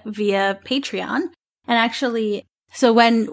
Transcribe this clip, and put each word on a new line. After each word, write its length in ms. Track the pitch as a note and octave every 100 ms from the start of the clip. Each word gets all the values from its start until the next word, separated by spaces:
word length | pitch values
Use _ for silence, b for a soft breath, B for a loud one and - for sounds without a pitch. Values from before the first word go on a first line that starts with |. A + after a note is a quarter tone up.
| A3
via 520 | G#3 G#3 G3 G3 G3
Patreon. 560 | - C4 C#4 F#3+ F#3 B3 F#4 - _ _ -
And 100 | A#3
actually, 680 | A#3 - B3+ A#3 G#3+ G3+ - _ _
so 180 | - B3
when, 340 | A3+ A#3 A#3 G#3+